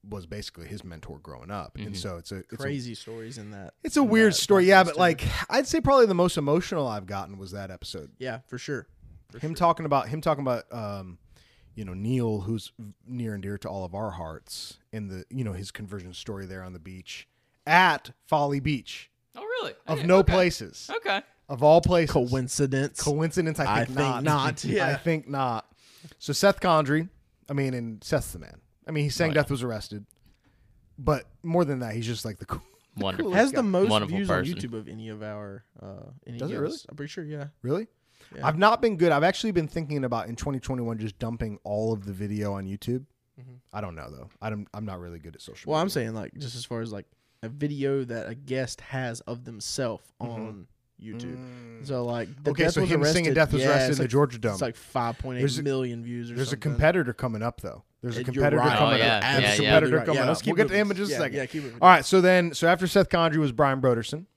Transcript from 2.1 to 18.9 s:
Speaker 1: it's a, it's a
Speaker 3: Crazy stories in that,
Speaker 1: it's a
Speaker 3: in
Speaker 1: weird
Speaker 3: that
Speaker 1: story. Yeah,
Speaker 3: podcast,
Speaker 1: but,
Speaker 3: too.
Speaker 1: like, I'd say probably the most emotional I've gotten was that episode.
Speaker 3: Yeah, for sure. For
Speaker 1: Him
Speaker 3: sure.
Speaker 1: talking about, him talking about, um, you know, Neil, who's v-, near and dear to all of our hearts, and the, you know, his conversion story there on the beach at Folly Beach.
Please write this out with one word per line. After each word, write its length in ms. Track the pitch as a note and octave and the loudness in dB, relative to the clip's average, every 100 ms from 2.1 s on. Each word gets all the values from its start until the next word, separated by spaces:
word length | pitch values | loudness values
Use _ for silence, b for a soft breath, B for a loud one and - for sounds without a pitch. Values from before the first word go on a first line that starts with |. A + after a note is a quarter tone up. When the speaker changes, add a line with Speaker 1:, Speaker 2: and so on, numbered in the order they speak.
| F2 | -10
Speaker 1:
it's 140 | - | -10
a, 60 | G2 | -14
it's 160 | - | -12
a 40 | A2+ | -8
Speaker 3:
Crazy 360 | C#3 C#3 A#2+ A2 | -6 -6 -8 -12
stories 420 | - A2+ A2+ C3 | -14 -14 -12 -14
in 140 | G#2 | -14
that, 220 | G2+ F#2 _ | -14 -16 _
Speaker 1:
it's 140 | - D4+ | -2 2
a 40 | |
Speaker 3:
in 80 | C4 | 4
Speaker 1:
weird 240 | A3 A3 | 6 6
Speaker 3:
that 40 | - | 4
Speaker 1:
story. 280 | - G3 F3+ | 4 6 10
Yeah, 160 | F#3+ | 8
Speaker 3:
podcast, 20 | F3 | 8
Speaker 1:
but, 80 | D3+ | 4
Speaker 3:
too. 40 | |
Speaker 1:
like, 240 | F3+ D#3+ - B B | 2 4 -2 B B
I'd 180 | B3 C#4 | 0 2
say 120 | E4 | 2
probably 260 | B3+ C4+ A3+ | 6 6 6
the 60 | |
most 240 | F3+ F3+ F3 | 6 2 2
emotional 500 | C#3+ D#3+ - F3 C3 | 2 2 0 -4 -2
I've 180 | G#2 F#2 | -4 -6
gotten 320 | G2 F2 G2 | -8 -8 -12
was 140 | F#2+ | -12
that 200 | G2+ G2 | -12 -12
episode. 400 | F#2 - F2 C#2+ _ | -12 -12 -12 -14 _
Speaker 3:
Yeah, 200 | B2+ A#2 _ | -10 -10 _
for 100 | B2 | -12
sure. 300 | - C3+ - _ - - _ | -8 -8 -8 _ -20 -20 _
For 80 | A#2 | -10
Speaker 1:
Him 120 | D#3 | -8
Speaker 3:
sure. 40 | D#3+ | 2
Speaker 1:
talking 300 | E3+ E3+ D#3 | 2 2 2
about, 220 | C#3 G#2+ | 0 0
him 100 | D#3 | -4
talking 220 | E3 C#3+ | -2 -2
about, 280 | C3+ A#2+ - | 0 -2 -4
um, 440 | - G#2 G2+ F#2 F2+ _ b b b b - | -10 -8 -8 -12 -18 _ b b b b -12
you 80 | G2 | -10
know, 80 | |
Neil, 480 | F#2 G#2+ B2+ A#2 G#2+ | -6 -2 0 0 -2
who's 320 | F#2+ A2+ - - | -4 -6 -8 -18
v-, 160 | G#2+ - - | -18 -18 -14
near 260 | B2 A2+ | -8 -8
and 80 | G#2 | -8
dear 160 | G2 G#2 | -8 -8
to 100 | - | -8
all 140 | G2 F#2 | -8 -8
of 100 | F#2+ | -8
our 160 | G#2+ | -8
hearts, 640 | F2 D#2+ D#2 _ - - - _ | -8 -12 -12 _ -16 -14 -18 _
and 180 | A2 G2+ | -12 -10
the, 140 | F#2+ - | -12 -10
you 140 | C3 | -6
know, 100 | A2+ | -6
his 180 | F2+ G2 | -6 -10
conversion 420 | - G#2 G2+ F2+ | -12 -12 -12 -12
story 320 | F2+ - G2 F#2 | -14 -12 -10 -10
there 180 | F#2 | -12
on 100 | F#2 | -12
the 60 | F2+ | -14
beach 480 | D#2+ F#2 - - - _ _ _ - | -16 -18 -16 -16 -18 _ _ _ 4
at 460 | E3+ F#3 D3 - - _ | 6 6 2 -6 -20 _
Folly 320 | D#3 C#3+ C#3+ | 0 2 0
Beach. 500 | C3+ C#3 - | -2 -4 -6